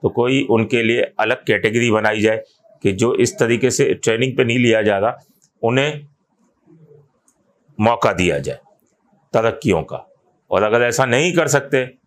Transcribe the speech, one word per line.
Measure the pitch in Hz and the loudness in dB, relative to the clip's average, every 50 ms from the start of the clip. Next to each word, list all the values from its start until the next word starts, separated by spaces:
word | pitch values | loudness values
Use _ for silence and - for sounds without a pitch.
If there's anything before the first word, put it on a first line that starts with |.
| - | -2
तो | 101 | -2
कोई | - - 120 123 135 135 135 - | 0 0 0 0 0 0 0 2
उनके | 113 113 113 - - 120 113 | 2 0 2 0 0 -2 0
लिए | 110 117 120 120 - _ _ | 0 0 0 -2 -4 _ _
अलग | 110 110 120 - - | -2 -2 -2 -4 -2
कैटेगरी | - 113 101 98 110 107 120 120 120 | -2 -2 0 0 -2 0 0 0 2
बनाई | 107 107 104 107 107 110 | 0 2 0 0 0 2
जाए | 104 110 110 110 110 _ _ _ _ _ - _ _ | 0 0 0 0 -6 _ _ _ _ _ -20 _ _
कि | 101 95 | -4 0
जो | 95 117 117 123 | 0 0 0 2
इस | - 117 120 - - | 2 0 0 0 -2
तरीके | 131 113 117 117 - 127 | 0 0 0 0 0 -2
से | 117 - 143 - - | 0 0 0 0 0
ट्रेनिंग | - - - 113 113 123 131 123 | -2 -2 -2 0 0 -2 -4 0
पे | - 127 | -2 -2
नहीं | 117 117 127 | 0 0 2
लिया | 123 120 110 110 107 | 2 2 2 2 2
जा | 107 104 98 | 2 0 0
रहा, | 98 113 127 - _ _ _ _ _ _ _ _ - | 0 -2 -4 -6 _ _ _ _ _ _ _ _ -4
उन्हें | 113 120 135 139 147 156 - 147 - _ _ _ _ _ _ _ _ _ _ _ _ 160 160 160 _ 147 147 _ _ _ _ _ _ _ _ _ _ _ _ _ _ _ - | 0 0 0 0 -2 -4 -8 -16 -20 _ _ _ _ _ _ _ _ _ _ _ _ -20 _ -20 _ -20 -20 _ _ _ _ _ _ _ _ _ _ _ _ _ _ _ 0
मौका | 107 113 117 117 - - 98 | 2 2 2 2 0 -2 0
दिया | 82 90 87 78 71 | 2 0 0 0 -2
जाए | 69 69 65 - _ _ _ _ _ _ _ _ _ _ _ _ _ _ - | -4 -8 -10 -10 _ _ _ _ _ _ _ _ _ _ _ _ _ _ -2
तरक्कियों | 117 110 117 98 - - - 95 82 73 | 0 0 0 -2 -2 -2 -2 -2 -2 -2
का। | - - - - _ _ _ _ _ _ _ _ _ | -6 -10 -14 -14 _ _ _ _ _ _ _ _ _
और | - 95 101 | 0 0 2
अगर | 107 107 120 120 | 2 2 2 0
ऐसा | 120 - - 135 | 0 0 0 0
नहीं | 127 117 127 156 180 180 | 0 2 0 0 0 0
कर | 180 160 143 | 0 0 2
सकते | 120 143 131 - - 135 127 127 - _ _ | 0 0 0 0 -2 -2 -2 -2 -10 _ _